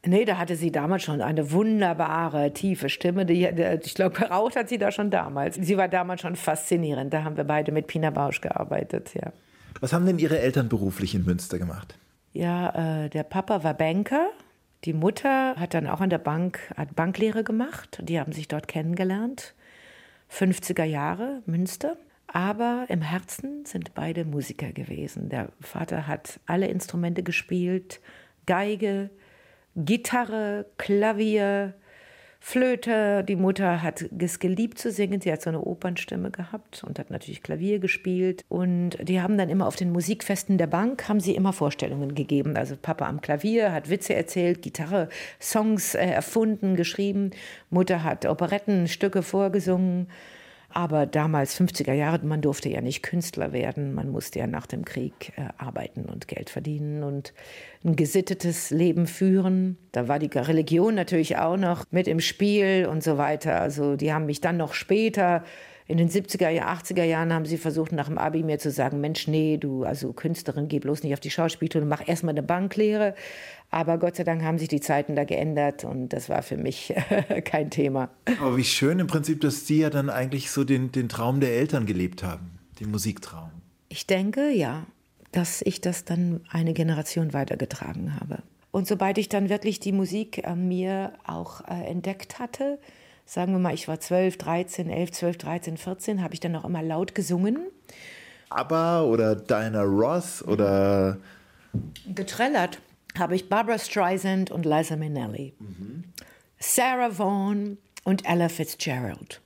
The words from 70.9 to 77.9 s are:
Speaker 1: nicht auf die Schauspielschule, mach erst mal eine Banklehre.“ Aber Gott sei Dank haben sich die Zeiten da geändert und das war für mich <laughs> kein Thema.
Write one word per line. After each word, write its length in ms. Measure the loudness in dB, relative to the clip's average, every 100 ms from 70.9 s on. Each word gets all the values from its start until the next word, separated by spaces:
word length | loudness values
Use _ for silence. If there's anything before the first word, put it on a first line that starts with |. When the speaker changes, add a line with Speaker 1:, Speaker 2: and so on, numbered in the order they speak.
| -2
Speaker 1:
nicht 80 | -2
auf 80 | -4
die 120 | -4
Schauspielschule, 520 | 0 0 0 0 0
mach 240 | 0 0 0
erst 160 | 0
mal 60 | 0
eine 140 | -2
Banklehre.“ 720 | 0 0 0 2 2 4 0 0 -14 -14 -16 -20 _
Aber 260 | -2 0 2
Gott 180 | 2 0
sei 80 |
Dank 180 | 0 2
haben 160 | 2 0
sich 120 | 0
die 100 | 0
Zeiten 360 | 2 2 2 0
da 80 | 0
geändert 580 | 0 0 2 2 0
und 260 | -6 -4 -4
das 200 | -4 -2
war 140 | -2
für 120 | -2 -4
mich 380 | -4 -4 -4 -2 2 0
<laughs> 240 | 2 -2 0
kein 260 | -2 0
Thema. 380 | 2 2